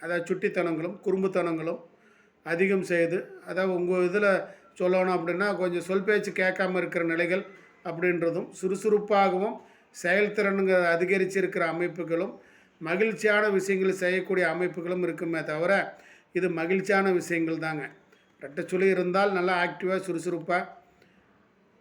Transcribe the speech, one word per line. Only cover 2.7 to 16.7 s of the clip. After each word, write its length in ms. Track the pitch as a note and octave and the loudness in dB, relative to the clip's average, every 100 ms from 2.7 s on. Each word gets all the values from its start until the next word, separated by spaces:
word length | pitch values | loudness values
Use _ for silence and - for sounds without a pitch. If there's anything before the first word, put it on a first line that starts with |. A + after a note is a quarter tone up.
| G3 | 2
செய்து, 560 | E3+ F3 E3 F#3 - - - | 2 2 2 0 -6 -14 -8
அதாவது 280 | F3 F#3+ F3+ | -2 -2 0
உங்க 200 | F3+ F#3 | 0 2
இதுல 500 | F3+ G3+ G3+ F#3 - - - - | 2 2 2 2 -2 -14 -18 -4
சொல்லணும் 340 | F3+ F#3 F#3 F3+ | 0 2 2 0
அப்படின்னா, 380 | E3 E3+ G#3 F3 | -2 -2 -2 0
கொஞ்சம் 240 | F3+ F3 | -2 -2
சொல் 220 | F3 G3 | -2 -2
பேச்சு 280 | G3 G#3 G3+ | 0 0 0
கேட்காம 440 | F#3 F#3 F#3 F#3 F#3 | 0 0 0 0 -2
இருக்கிற 300 | E3+ F3 E3+ | -2 -2 0
நிலைகள் 400 | E3 E3+ F#3+ - - - _ F3+ | 0 0 -2 -4 -14 -20 _ -10
அப்படின்றதும், 640 | D#3+ F3+ F3 E3 E3 - | -2 0 0 0 -2 -6
சுறுசுறுப்பாகவும் 1120 | - F#3 F#3+ A3 G#3 G#3 G3+ F#3+ F#3 G#3+ A#3+ - _ _ - | -6 -4 -2 2 2 4 4 4 2 -2 -4 -14 _ _ -6
செயல்திறனுங்க 840 | F3 F#3+ G#3 G#3 G3 G3 F#3+ F#3 F3 | 0 2 2 2 0 2 4 4 4
அதிகரிச்சிருக்கிற 840 | E3+ F#3 G3 F#3 F#3+ F#3 F#3 E3 | 2 2 2 2 0 0 0 -2
அமைப்புகளும், 720 | E3 F3 D#3+ D#3+ E3 G3 - - - _ _ | 0 -4 -4 -4 -2 -4 -8 -20 -20 _ _
மகிழ்ச்சியான 720 | D#3+ F3+ A3 G#3 G#3+ G#3 G#3+ | -4 2 2 2 2 4 4
விஷயங்களை 460 | F#3+ F#3+ F#3+ F#3+ F#3 | 2 2 2 0 0
செய்யக்கூடிய 520 | F3+ F#3 F#3 F#3 E3+ | 0 0 0 2 2
அமைப்புகளும் 560 | E3+ F3+ F#3 E3+ F#3 | 2 -2 -4 -4 -2
இருக்குமே 400 | F3 D#3+ E3+ E3 | -2 -4 -4 -4
தவிர, 540 | D#3 D3+ F3+ G3 - - - - _ | -4 -2 2 2 0 -8 -20 -20 _
இது 180 | F3+ F3+ | -2 -2
மகிழ்ச்சியான 600 | E3 E3 | -2 0